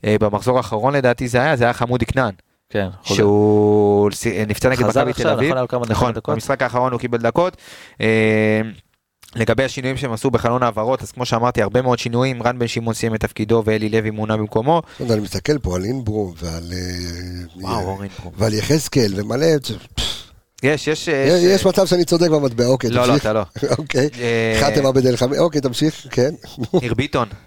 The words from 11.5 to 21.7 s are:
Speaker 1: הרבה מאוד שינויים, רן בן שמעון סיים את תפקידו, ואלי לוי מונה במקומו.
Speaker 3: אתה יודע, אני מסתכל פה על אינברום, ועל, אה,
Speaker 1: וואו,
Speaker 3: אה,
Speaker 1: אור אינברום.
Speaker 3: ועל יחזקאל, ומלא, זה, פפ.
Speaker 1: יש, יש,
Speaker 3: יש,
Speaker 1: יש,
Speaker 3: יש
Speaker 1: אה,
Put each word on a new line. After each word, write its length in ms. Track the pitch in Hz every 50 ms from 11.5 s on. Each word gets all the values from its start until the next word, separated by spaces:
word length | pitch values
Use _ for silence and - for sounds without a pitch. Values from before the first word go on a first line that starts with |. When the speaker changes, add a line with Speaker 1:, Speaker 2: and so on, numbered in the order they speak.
| 123 - 107
Speaker 1:
הרבה 200 | 98 104 123 127
מאוד 160 | 127 123 117
שינויים, 440 | - 123 117 120 127 135 131 120 113
רן 160 | 120 127 123
בן 80 | 120
שמעון 280 | 117 - 120 117 113 110
סיים 200 | - - 117 110
את 60 | 107
תפקידו, 420 | - - - - 110 104 113 117 107
ואלי 220 | 107 110 110 107 110
לוי 220 | 107 113 107 110
מונה 260 | 107 107 107 107 110
במקומו. 460 | 107 107 104 - 110 113 139 165 170 156 - -
Speaker 3:
אתה 80 | - -
יודע, 100 | 120 113
אני 80 | 107 104
מסתכל 360 | 95 - 98 - - 151 147
פה 180 | 117 104 90
על 80 | 90 92
אינברום, 480 | 104 127 135 123 107 107 107 104 92 85 80 87
ועל, 200 | 85 80 82 82 85 90
אה, 60 | 92 90 90 90 90 90 87 85 87 90 90 90 90 90 82 82 90 95
Speaker 1:
וואו, 120 | 101 113 113
Speaker 3:
אה, 40 | 95
Speaker 1:
אור 180 | 92 98 98 101
אינברום. 300 | 98 - - - 87 87
Speaker 3:
ועל 180 | 98 107 113 107
יחזקאל, 580 | 107 101 - 143 160 143 - - 143 120 104 95
ומלא, 300 | 98 104 107 113 127 151 165 160 147 135
זה, 100 | - 110 87 - - -
פפ. 80 | - - - - - - - - - _ _ _ - -
Speaker 1:
יש, 260 | 131 156 139 - -
יש, 0 |
Speaker 3:
יש, 200 | 151 156 - -
Speaker 1:
יש, 340 | 160 135 135 135 170 180 175
Speaker 3:
יש 220 | 180 196 190 -
Speaker 1:
אה, 40 | 190